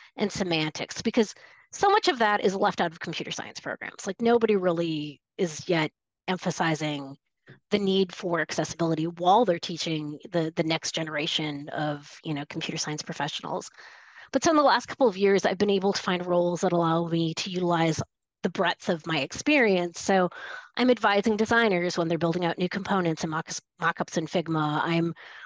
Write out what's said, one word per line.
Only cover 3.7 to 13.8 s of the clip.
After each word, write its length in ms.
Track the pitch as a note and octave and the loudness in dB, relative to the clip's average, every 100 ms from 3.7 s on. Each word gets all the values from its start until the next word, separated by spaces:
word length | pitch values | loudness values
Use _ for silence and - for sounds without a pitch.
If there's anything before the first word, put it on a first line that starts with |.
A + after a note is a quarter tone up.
| - - - G3 | -8 -10 -10 -10
Like, 140 | F#3+ | -2
nobody 360 | A#3 A#3+ A3 G3+ | 2 4 4 2
really 640 | F3+ E3 E3+ D#3 D3+ C3+ _ - | 2 0 -2 -4 -6 -12 _ -4
is 300 | D#3+ D3+ - | -4 -4 -2
yet 220 | E3 D3+ _ _ _ - | 0 0 _ _ _ -6
emphasizing 880 | F#3 F3+ - E3 D3+ D3+ C#3+ C3+ C#3+ _ _ _ - - | -4 -4 -2 0 0 -4 -6 -8 -14 _ _ _ -18 -4
the 80 | G#3 | -2
need 360 | G3 F#3+ F#3 | 2 2 0
for 260 | - F3+ E3+ | -2 -2 -2
accessibility 640 | D#3 - D#3+ - E3 D#3 | -2 -2 -4 -2 -2 0
while 400 | E3 E3+ F3 G#3+ | -2 0 4 6
they're 140 | G3+ E3+ | 4 0
teaching 600 | - E3 F3 D#3 D3+ D3+ - | -2 -6 -4 -4 -6 -10 -4
the, 220 | F3 D#3+ E3+ | -2 -2 -2
the 80 | |
next 300 | D#3+ D#3+ - | 0 0 -2
generation 760 | E3 D#3 D3+ D#3 D#3+ D3+ C#3+ C#3+ | -6 -4 -4 -2 -2 -4 -6 -6
of, 420 | - D3+ D3 D3 - | -4 -4 -4 -10 -12
you 100 | E3 | -8
know, 100 | D3 - | -6 -6
computer 300 | E3 - D#3+ | -8 -6 -6
science 240 | D3+ D3+ | -6 -8
professionals. 680 | - D#3+ D3+ - D#3 F3+ - - | -8 -6 -6 -6 -8 -8 -10 -18